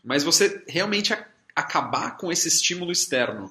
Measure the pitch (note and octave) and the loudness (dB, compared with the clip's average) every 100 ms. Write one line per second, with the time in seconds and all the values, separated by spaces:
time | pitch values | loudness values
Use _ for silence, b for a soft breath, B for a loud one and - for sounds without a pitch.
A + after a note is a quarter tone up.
0 | A#2+ C#3 D#3 D#3+ G3+ G3+ - D#3+ G#3 G3+ | -2 0 4 4 4 0 -4 -2 0 0
1 | G#3 G#3+ - _ - D3+ - D3+ - C3 | 0 -2 -6 _ -8 -6 -2 -2 0 -2
2 | - - F3 F3 E3 - - F3+ F3 F3 | -2 -6 -4 -2 0 2 0 -2 -2 -2
3 | - B2+ A2+ G#2+ F#2+ | 0 2 0 -2 -10